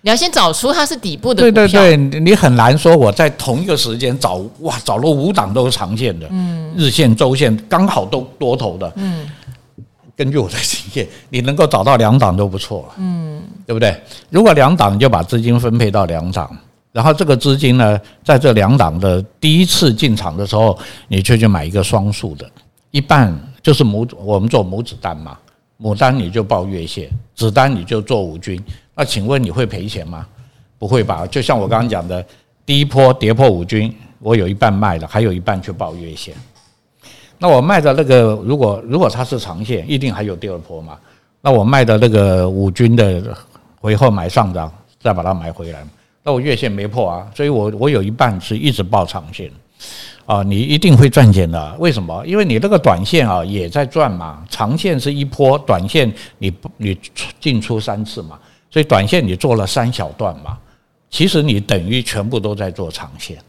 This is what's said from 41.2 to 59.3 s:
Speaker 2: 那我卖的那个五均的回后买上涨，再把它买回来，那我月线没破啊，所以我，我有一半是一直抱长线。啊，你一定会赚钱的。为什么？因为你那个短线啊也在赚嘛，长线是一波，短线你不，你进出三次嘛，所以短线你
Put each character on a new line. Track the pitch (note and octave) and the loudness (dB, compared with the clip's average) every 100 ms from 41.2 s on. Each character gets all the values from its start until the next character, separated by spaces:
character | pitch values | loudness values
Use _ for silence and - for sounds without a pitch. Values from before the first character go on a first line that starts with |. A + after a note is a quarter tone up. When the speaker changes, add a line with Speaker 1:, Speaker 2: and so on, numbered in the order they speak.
| _ _ | _ _
Speaker 2:
那 | C#3 | 2
我 | B2+ | 4
卖 | G#2 C#3 | 4 2
的 | A#2 G#2+ | 4 4
那 | A#2 | 4
个 | A2 G2 F#2 F2+ | 4 4 2 0
五 | F#2+ G2 | 0 -2
均 | F2+ A#2 | 2 2
的 | A#2+ G#2 F2+ G2+ - - _ _ _ | 4 2 0 -6 -14 -18 _ _ _
回 | G#2+ G#2+ | -2 2
后 | C3 | 2
买 | G#2 F2 | 2 -2
上 | B2+ G#2 | -2 -2
涨， | F2+ D#2 - _ _ | -2 -8 -12 _ _
再 | A#2+ | -2
把 | F2+ | -2
它 | F2 | -2
买 | E2 E2 | -4 -6
回 | E2 E2+ | -12 -14
来， | D#2+ D2+ _ _ _ | -14 -18 _ _ _
那 | - | -4
我 | C3+ | -2
月 | C#3 | -2
线 | A#2+ B2+ | -2 -4
没 | G2+ G2+ | -6 -6
破 | A#2 G2+ | -4 -4
啊， | F2 G2 | -4 -12
所 | G#2 | -6
以 | D3 | -2
我， | C3 G#2 G#2+ | -2 -2 -2
我 | C3 | 0
有 | C3+ | 0
一 | G2 | -2
半 | A2+ B2+ F#2+ | 0 0 -2
是 | - A2 | -6 -4
一 | D3 | -2
直 | B2+ | -2
抱 | F#2 G#2 | 0 0
长 | F2 G2 D2+ | -2 -6 -14
线。 | F2+ E2 C2 _ _ - - - - | -16 -16 -18 _ _ -20 -20 -20 -20
啊， | - G2+ | -4 -2
你 | G2 G2 | 0 -2
一 | C3 D3 | 0 2
定 | F#3+ C3 | 4 6
会 | C3+ | 6
赚 | C3+ A#2+ | 6 6
钱 | G2 E2+ | 6 2
的。 | E2 D2+ F2 | -2 -8 -2
为 | E3+ | -2
什 | B2 | -2
么？ | F2 E2 | -6 -10
因 | A#2+ G3 | -4 -2
为 | |
你 | G3 A2+ | 0 0
那 | G3+ | 2
个 | G3+ | 2
短 | B2+ F2 | 4 2
线 | G2+ E3+ B2 | 2 0 2
啊 | F2+ | 0
也 | E2+ G2+ E2+ | -2 -6 -6
在 | A2 | -4
赚 | C#3 D#3+ C#3+ | -4 0 -2
嘛， | F2+ E2 D2 E2+ | -2 -10 -16 -16
长 | - A2 D#3 | -6 -4 -2
线 | G3 D3+ | -2 -2
是 | C3 | -4
一 | C#3+ | -4
波， | C#3 - C#3 C#3 | -6 0 2 2
短 | C#3+ F#2+ F#2+ | 0 -2 0
线 | D#3+ B2+ G2+ - _ | 0 0 -2 -14 _
你 | F#2+ | -6
不， | F#2 - - | -6 -14 -8
你 | G#2 F#2 - - - - | -6 -6 -10 -16 -16 -8
进 | D#3 A#2+ | -2 -2
出 | G#2 A2+ | -2 -6
三 | G#2+ G2+ | -6 -8
次 | G#2+ - | -8 -10
嘛， | E2 D2+ _ _ _ | -16 -18 _ _ _
所 | D#3 | -2
以 | |
短 | D3+ G#2 | 2 2
线 | G2+ D3 | 2 0
你 | A2 | 0